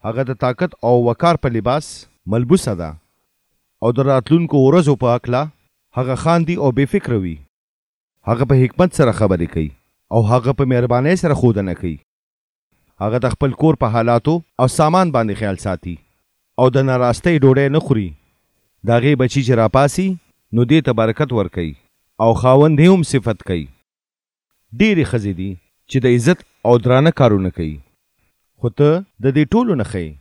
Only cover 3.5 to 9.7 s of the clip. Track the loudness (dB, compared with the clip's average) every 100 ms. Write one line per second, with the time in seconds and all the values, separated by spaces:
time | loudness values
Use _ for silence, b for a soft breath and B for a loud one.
3.5 | _ _ _ -4 -2 0 0 2 0 2
4.5 | 2 4 4 2 0 0 -2 -2 -6 -6
5.5 | _ _ _ _ -8 -6 -4 0 0 0
6.5 | 0 0 0 0 -2 -2 -4 -4 -10 -18
7.5 | _ _ _ _ _ _ _ -4 -2 2
8.5 | 2 2 0 -2 2 0 2 0 0 -2
9.5 | -4 -8